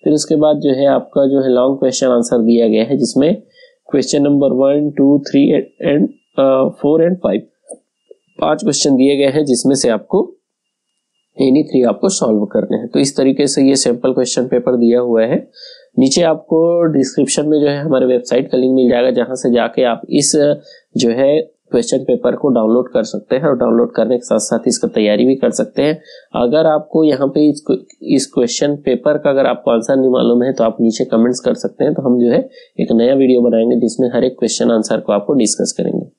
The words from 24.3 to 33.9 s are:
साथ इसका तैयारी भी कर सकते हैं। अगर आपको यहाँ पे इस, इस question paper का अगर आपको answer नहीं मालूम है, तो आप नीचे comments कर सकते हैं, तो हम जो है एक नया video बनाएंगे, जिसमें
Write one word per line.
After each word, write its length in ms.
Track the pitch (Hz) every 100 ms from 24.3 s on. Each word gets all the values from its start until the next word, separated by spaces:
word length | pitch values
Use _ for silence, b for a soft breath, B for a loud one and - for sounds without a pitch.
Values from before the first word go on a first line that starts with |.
| 110
साथ 200 | - 113 120
इसका 200 | 117 117
तैयारी 380 | - 104 101 123
भी 100 | 135
कर 140 | 120
सकते 320 | - - -
हैं। 200 | 143 156 B B B -
अगर 300 | 120 147 160
आपको 380 | 151 147 160
यहाँ 240 | 156 135 135
पे 220 | 139 151
इस, 360 | 143 - 147 - _
इस 220 | - 139 135
question 500 | - 120 - 147 143
paper 420 | 143 123 - 143
का 120 | 147
अगर 160 | 135 131
आपको 260 | 120 -
answer 240 | 117 110 135
नहीं 140 | 131
मालूम 340 | 123 120 120
है, 100 | 123
तो 100 | 131
आप 140 | 113 -
नीचे 240 | 117 110 127
comments 340 | 113 120 127
कर 140 | -
सकते 300 | 120 117 -
हैं, 100 | 139
तो 80 | 151
हम 180 | 135 123
जो 120 | 120
है 180 | 135 262 B B -
एक 120 | 117
नया 220 | 117 117
video 280 | 135 131 127
बनाएंगे, 340 | 120 113 113 123
जिसमें 340 | 117